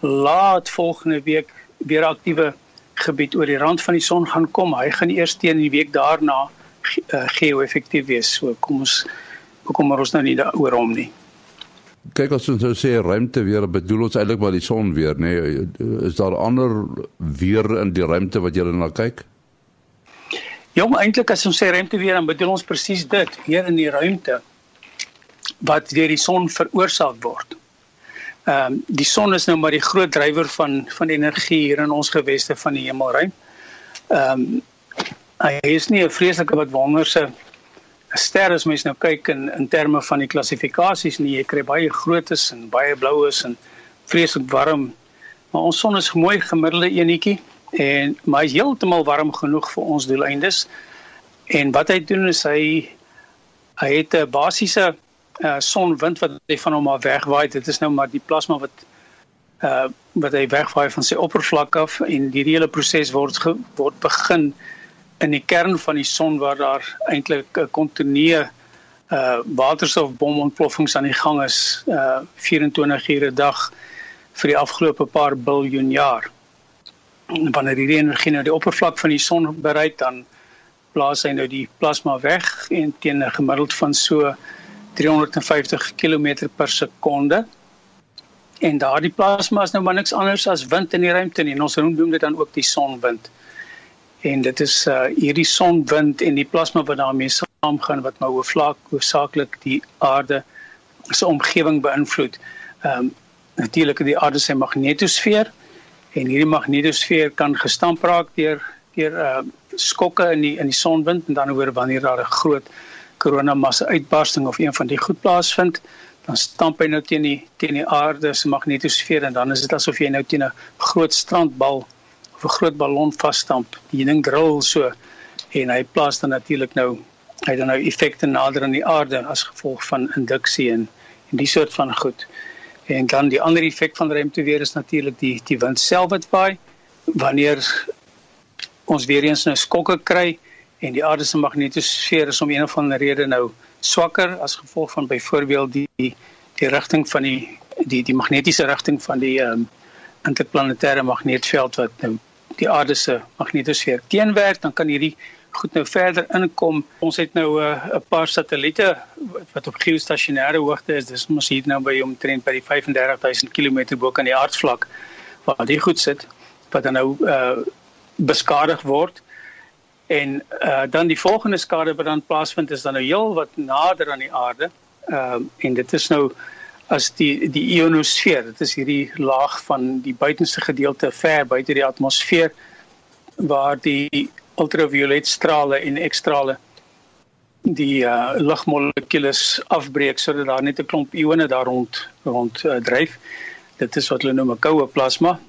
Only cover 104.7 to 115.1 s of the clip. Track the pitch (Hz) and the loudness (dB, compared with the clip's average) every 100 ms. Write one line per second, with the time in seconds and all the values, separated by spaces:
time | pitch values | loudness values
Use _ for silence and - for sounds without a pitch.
104.7 | 139 135 147 185 - 214 214 220 - - | 0 0 2 0 2 2 2 2 -4 -20
105.7 | - - - _ 143 131 139 156 156 - | -20 -20 -20 _ -4 0 2 2 2 0
106.7 | 143 156 143 - 165 147 - 147 139 131 | 0 2 0 2 2 2 0 0 0 -2
107.7 | - 175 165 170 170 165 - 156 147 - | 0 0 2 2 2 0 -2 -2 -2 -8
108.7 | - _ - 156 165 143 131 127 - - | -16 _ -4 -4 -2 -2 -4 -6 -14 -14
109.7 | 381 - - 180 175 175 156 147 151 139 | -4 -2 0 0 4 2 4 0 0 -2
110.7 | 131 170 160 156 175 165 143 139 135 135 | 0 2 2 2 0 0 -2 0 0 -2
111.7 | 123 127 131 135 123 117 - 160 143 - | 0 -2 0 0 -2 -2 0 2 0 -2
112.7 | - - - - - 147 139 143 139 135 | -20 -20 -20 -16 -2 0 2 2 2 2
113.7 | - - 170 139 156 147 151 131 120 156 | 0 0 0 2 2 2 0 -2 -2 -2
114.7 | - 131 143 - | -2 -4 -2 -2